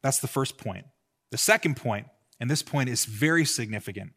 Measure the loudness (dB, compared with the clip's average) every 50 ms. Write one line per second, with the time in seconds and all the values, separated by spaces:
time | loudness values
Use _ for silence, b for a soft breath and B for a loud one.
0 | 2 2 2 2 -2 0 0 0 0 0 -4 -8 -10 -8 -8 -8 -12 -18 _ _
1 | _ _ _ _ _ _ -4 0 4 4 4 4 4 0 -2 0 -2 -2 -2 -2
2 | -4 -10 _ _ _ _ _ _ -2 0 0 0 -2 -2 0 0 0 0 0 -2
3 | -2 -4 -2 0 2 4 4 4 4 2 0 -2 -4 -4 -4 -6 -6 -8 -10 -10
4 | -12 -12 -16